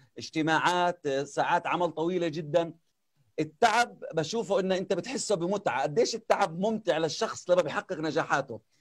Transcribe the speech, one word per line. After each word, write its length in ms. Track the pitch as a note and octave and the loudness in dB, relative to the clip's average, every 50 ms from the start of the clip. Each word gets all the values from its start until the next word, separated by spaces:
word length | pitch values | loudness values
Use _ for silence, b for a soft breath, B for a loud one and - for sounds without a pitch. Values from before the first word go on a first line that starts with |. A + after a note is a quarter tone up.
| _ _ _ - | _ _ _ -14
اجتماعات، 920 | A#2 - - D#3+ D#3 D#3+ D#3+ D3+ B2+ D#3+ F3 F3+ F3 F3 F3 F3 - D3 | -14 -6 -2 0 2 2 2 4 4 4 4 4 2 2 0 -2 -2 -2
آه، 160 | C3+ C3+ C#3+ | 0 0 -2
ساعات 440 | - - D#3+ C#3+ C3 E3 F3 E3+ C3+ | -2 -2 -2 0 2 2 0 0 0
عمل 200 | C#3+ E3+ F3+ E3+ | 0 0 0 0
طويلة 360 | - - D#3 E3+ F#3 F3+ E3+ E3+ | -2 -2 -2 -2 0 0 -2 -2
جدا. 460 | D3 E3 E3 D3 C#3+ F3 E3 E3 E3 _ _ _ _ _ _ _ _ _ _ _ _ - | -2 -4 -4 0 2 2 2 0 -4 _ _ _ _ _ _ _ _ _ _ _ _ -4
التعب 640 | D#3 D#3 - _ - A3+ G#3 A#3 A#3+ A#3+ G3 - - - - | -4 -4 0 _ 2 4 4 4 2 0 -2 -8 -14 -6 -4
بشوفه 460 | D#3+ D#3 D3+ - A#3 G#3+ D#3+ - F3+ | -2 -2 -2 -2 -4 -2 0 0 0
إن 120 | F#3+ F#3 | 2 0
أنت 220 | F#3 F3+ F#3+ - G3 | 0 -2 -2 -2 -2
بتحسه 420 | F3 - A#3+ C4+ G#3+ - - G#3+ | -4 -4 -4 -6 -6 -2 0 0
بمتعة. 480 | F3 E3+ F3 G3+ G3+ - - A#2+ C3 C#3 | 0 0 0 -2 -2 -2 -2 -2 0 -2
قديش 320 | D3+ D3 - - - - | 0 2 2 0 0 0
التعب 440 | G#3+ - - G3+ - G3+ F#3 D#3+ E3 | -4 0 2 2 2 2 0 0 0
ممتع 380 | F#3+ A3 A3+ A3 A3 F3 D#3 D#3 | -2 0 0 0 0 0 0 2
للشخص 520 | E3 D#3 D3 - A3+ G3+ - - - - | 0 -2 -2 -2 -4 -4 -4 -6 -2 2
لما 120 | F3 F3+ | 2 2
بيحقق 360 | E3 D3 A#2+ G3+ G#3 - F#3 D3+ | 2 2 -2 -4 -4 -4 -6 -4
نجاحاته. 640 | D#3 D#3+ C#3 D#3+ C#3+ - D#3+ D3 C3+ - A2+ A2 - _ _ _ | -4 -2 0 -2 0 0 0 -2 -2 -4 -8 -14 -16 _ _ _